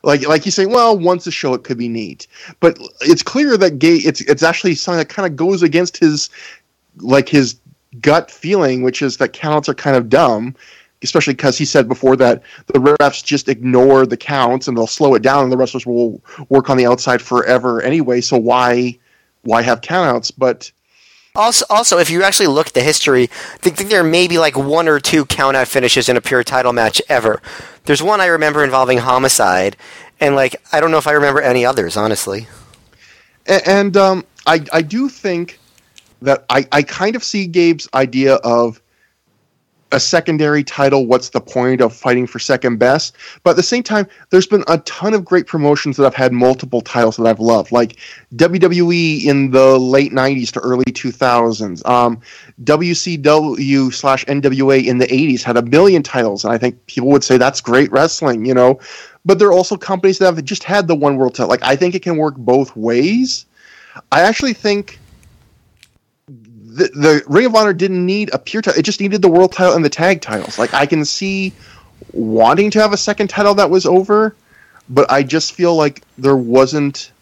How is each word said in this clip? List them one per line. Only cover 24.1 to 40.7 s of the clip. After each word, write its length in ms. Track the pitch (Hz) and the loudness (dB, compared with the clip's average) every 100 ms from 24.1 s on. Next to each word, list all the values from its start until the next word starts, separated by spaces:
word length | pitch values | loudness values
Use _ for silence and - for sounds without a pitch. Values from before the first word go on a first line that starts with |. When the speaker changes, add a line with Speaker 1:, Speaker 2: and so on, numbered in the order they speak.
| 165 180 | 2 0
Speaker 2:
be, 140 | 170 | 0
like, 180 | 156 135 | 0 -2
one 300 | 139 156 165 | -2 0 0
or 140 | 147 | 0
two 240 | - 160 139 | 0 -2 -2
count-out 420 | - 139 135 123 | -2 0 0 0
finishes 400 | 139 123 - 120 | 0 0 0 0
in 80 | 123 | -2
a 60 | |
pure 240 | - 127 120 | 0 -2 -2
title 260 | 131 127 | -2 0
match 300 | 120 110 - - | 0 0 -2 -2
ever. 320 | 135 110 107 - - - - | 0 0 -4 -10 -20 -20 -18
There's 180 | - 143 | -4 -2
one 200 | 170 208 | 0 0
I 60 | 180 | 0
remember 360 | 165 151 151 | 0 0 0
involving 360 | 143 131 127 123 | 0 0 2 0
Homicide, 760 | 123 127 131 - 104 90 95 - - - - _ | 0 0 0 0 0 0 -2 -6 -20 -20 -20 _
and, 120 | 147 139 | 0 2
like, 200 | 131 - _ | 0 -4 _
I 80 | 156 | -2
don't 120 | 160 | 2
know 60 | 160 | 0
if 100 | 151 | 2
I 40 | |
remember 300 | 151 143 139 | 0 2 0
any 240 | 139 123 123 | 0 0 0
others, 320 | 131 87 104 | 0 -4 -4
honestly. 500 | 107 104 - 98 113 - _ _ _ _ _ _ _ _ - | -4 -4 -6 -8 -10 -20 _ _ _ _ _ _ _ _ -2
Speaker 1:
A-, 200 | 196 170 | 0 2
and, 280 | 196 202 190 | 0 2 2
um, 280 | 196 190 - _ 143 | 2 0 -6 _ -2
I, 160 | 165 143 | -2 0
I 100 | 160 | -4
do 280 | 156 214 277 | -2 -4 -6
think 500 | - 202 170 175 - _ _ _ _ _ _ | -6 -6 -6 -8 -14 _ _ _ _ _ _
that 240 | 131 135 _ | -2 -2 _
I, 160 | 131 131 | -2 0
I 120 | 143 | -2
kind 340 | 143 - 196 240 | -2 -4 -4 -4
of 60 | |
see 240 | - 208 185 | -6 -6 -2
Gabe's 420 | 175 170 160 - | 0 2 0 -4
idea 420 | 131 131 131 135 131 | -4 -2 0 2 2
of 460 | 120 117 120 113 _ _ _ _ _ _ _ _ _ _ _ | 2 0 0 -4 _ _ _ _ _ _ _ _ _ _ _
a 80 | 127 | -4
secondary 640 | - 170 165 156 151 147 | 0 -2 0 -2 0 0
title, 420 | 139 | -4